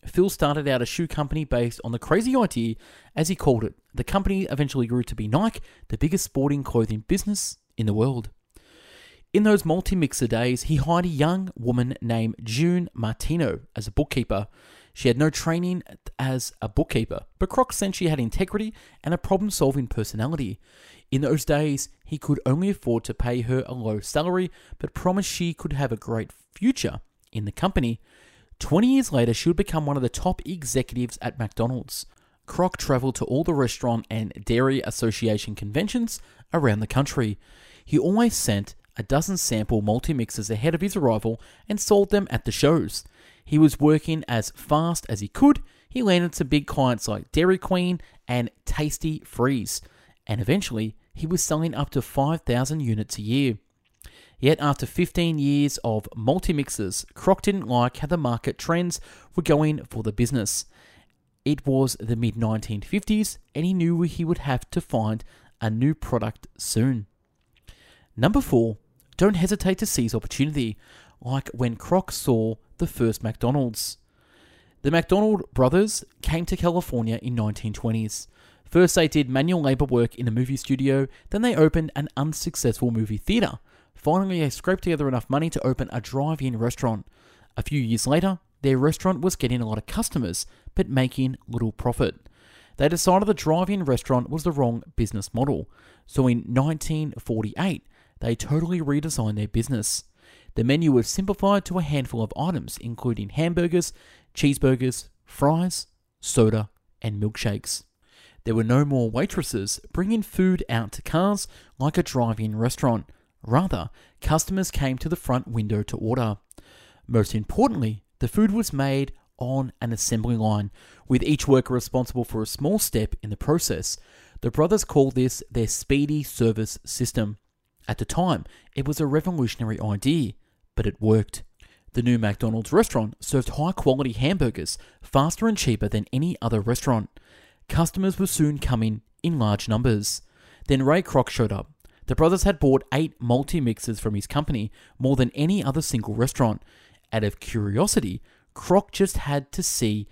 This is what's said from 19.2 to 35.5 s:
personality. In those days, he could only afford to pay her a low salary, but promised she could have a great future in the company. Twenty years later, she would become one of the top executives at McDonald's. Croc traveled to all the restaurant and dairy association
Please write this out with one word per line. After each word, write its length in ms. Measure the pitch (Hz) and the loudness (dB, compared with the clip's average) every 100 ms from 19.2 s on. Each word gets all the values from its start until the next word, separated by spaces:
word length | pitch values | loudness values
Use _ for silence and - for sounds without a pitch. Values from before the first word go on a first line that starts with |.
| - 190 208 - 139 135 120 | 0 0 0 0 0 0 -2
personality. 680 | - 107 107 120 160 113 104 _ _ - - _ | -4 -4 -4 -4 -2 -4 -8 _ _ -20 -20 _
In 80 | 131 | -2
those 240 | 143 156 | 2 2
days, 460 | - 147 151 139 - - - | 2 2 2 -2 -6 -12 -12
he 120 | 156 | -6
could 220 | - 143 127 | -2 0 2
only 240 | 143 196 | 2 2
afford 340 | 196 123 113 - | 0 0 -2 -2
to 80 | |
pay 280 | - 120 123 | -4 -2 0
her 240 | 113 127 - | 0 -2 -2
a 80 | |
low 260 | 123 110 110 | -6 -4 -4
salary, 520 | - 147 170 180 180 - - - | -2 -2 0 0 -2 -8 -20 -10
but 140 | - | -10
promised 360 | - 180 190 190 | -4 0 0 -2
she 240 | - 170 | -2 -4
could 200 | 160 151 | -4 -4
have 180 | 143 139 | -2 -2
a 60 | 110 | -2
great 340 | - 113 117 - _ | -4 -4 -6 -10 _
future 480 | - 226 262 - - - _ _ | -2 0 0 -2 -6 -12 _ _
in 100 | 110 | -8
the 80 | 104 | -8
company. 480 | - 190 185 120 117 _ _ _ _ _ - | -2 -2 0 -2 -4 _ _ _ _ _ -12
Twenty 360 | - 165 247 | 0 4 4
years 180 | 269 254 | 4 2
later, 220 | 131 117 | 2 2
she 160 | 113 165 | 2 2
would 80 | 170 | 2
become 280 | 196 160 147 | 0 -2 -2
one 120 | 143 | 0
of 40 | |
the 60 | 123 | -2
top 340 | - 180 180 - | -2 -2 -2 -6
executives 720 | 175 127 135 123 120 123 - | -10 -4 -2 -2 -4 -6 -6
at 160 | 120 - | -10 -6
McDonald's. 680 | 107 - 113 127 - - - _ _ _ - | -6 -2 -2 -4 -8 -12 -14 _ _ _ -8
Croc 320 | - 180 - | -2 0 0
traveled 380 | - 131 131 - | 0 0 0 -2
to 100 | - | -2
all 180 | 131 | -2
the 100 | 165 | 0
restaurant 540 | 147 123 - 127 113 - | 0 0 0 -2 -2 -4
and 220 | 110 107 - - | -6 -6 -8 0
dairy 340 | 117 135 135 - | 2 2 2 -2
association 720 | - 120 - 113 107 - | -2 -2 0 0 -2 -4